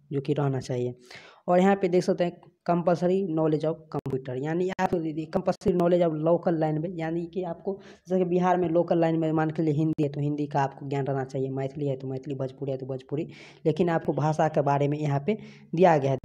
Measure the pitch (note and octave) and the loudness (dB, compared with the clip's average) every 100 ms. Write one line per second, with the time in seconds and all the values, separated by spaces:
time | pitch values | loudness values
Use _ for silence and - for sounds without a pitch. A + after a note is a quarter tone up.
0 | - C#3 C#3 C#3+ C#3 C3 A#2+ B2+ B2 B2 | -8 -6 -2 0 0 -2 -4 -4 -4 -6
1 | - - - - - F3+ F#3+ G3 F#3+ F3+ | -16 -20 -20 -12 0 4 4 4 2 2
2 | F3+ F3+ F3 - - _ - F3 E3+ E3 | 2 0 0 -4 -16 _ -2 0 2 2
3 | F3+ F#3+ G3 D#3+ D#3 D3+ D#3 D#3+ - D3 | 2 0 0 0 2 2 0 -4 -6 -8
4 | C#3 C3 C3 B2+ D3+ E3+ F#3 F#3 F#3 F3+ | -4 -6 -6 -6 -4 -2 -2 -2 -2 -2
5 | D#3+ D3+ D#3 F#3+ F#3 F3 G#3 F3 E3+ F3+ | -4 -6 -4 -4 -2 -2 0 2 4 4
6 | E3+ D#3 D#3 E3+ F3 D#3+ D#3 D#3 E3+ F3 | 2 0 2 2 2 0 0 0 -4 -6
7 | D#3+ E3+ E3+ F#3 F3 E3 - G3 - - | -6 -4 -6 -6 -8 -8 -8 -10 -12 -18
8 | E3+ F#3 F3 F3 F3+ F3+ F3 E3+ E3+ E3+ | -2 0 2 2 4 2 2 2 2 2
9 | E3 E3 D#3+ D#3 D#3 D#3 D#3+ D3 D#3 D#3 | 2 2 0 2 0 0 0 2 0 0
10 | C#3+ C#3+ C#3+ D3 C#3+ C#3+ C3+ - C#3 C#3 | -2 -2 -4 -2 -2 0 -2 -2 -6 -4
11 | C3+ C#3 C3 C#3 C3+ C3+ C3+ C#3 C#3+ C3 | -2 -2 -4 -4 -4 -4 -6 -4 -4 -4
12 | C3+ C3 D3 C3+ C3+ - C#3 C3 C3 C3 | -6 -8 -8 -6 -6 -6 -6 -6 -6 -10
13 | - D3 D3+ - - - D#3+ D3+ E3+ E3 | -8 -8 -8 -12 -20 -6 0 2 2 2
14 | D#3+ C#3+ D3+ D#3 D#3 D#3 C#3+ C#3+ C#3+ D3 | 0 0 0 2 2 2 2 2 2 0
15 | D3 C#3+ - A3 - - - E3 F3+ D#3 | 0 -2 -2 -4 -6 -20 -6 4 6 6
16 | C3+ C3 | 2 0